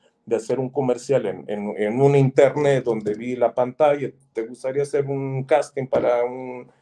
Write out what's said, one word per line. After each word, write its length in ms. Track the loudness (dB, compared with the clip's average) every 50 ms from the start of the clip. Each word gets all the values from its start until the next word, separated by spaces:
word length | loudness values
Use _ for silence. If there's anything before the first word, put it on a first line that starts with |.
| _ _ _ _ _
de 100 | -4 -2
hacer 240 | -2 -2 -2 -2 -2
un 80 | -2 -2
comercial 560 | -2 -2 0 0 0 -2 0 0 0 0 0
en, 180 | -2 -6 -8 -8 -8
en, 260 | -8 -6 -6 -6 -4
en 240 | -2 -2 -2 2 4
un 140 | 4 4 6
internet 680 | 6 4 4 4 4 4 4 4 2 2 2 2 2 0
donde 300 | 0 -2 -2 -2 -4 -6
vi 200 | -4 -6 -6 -2
la 180 | 0 0 0 2
pantalla, 580 | 0 -2 -2 0 2 2 2 2 2 -2 -6 -8 _ _ _ _
"¿Te 100 | -8 -8
gustaría 360 | -6 -8 -10 -8 -4 -2 -2 -2
hacer 220 | -2 -2 -2 -2
un 360 | -2 -4 -4 -4 -4 -4 -6 -2
casting 420 | 2 2 2 2 -2 -6 -8 -4 -2
para 360 | 0 0 2 2 2 2 0
un, 460 | -2 -4 -8 -10 -10 -12 -12 -14 -18 _ _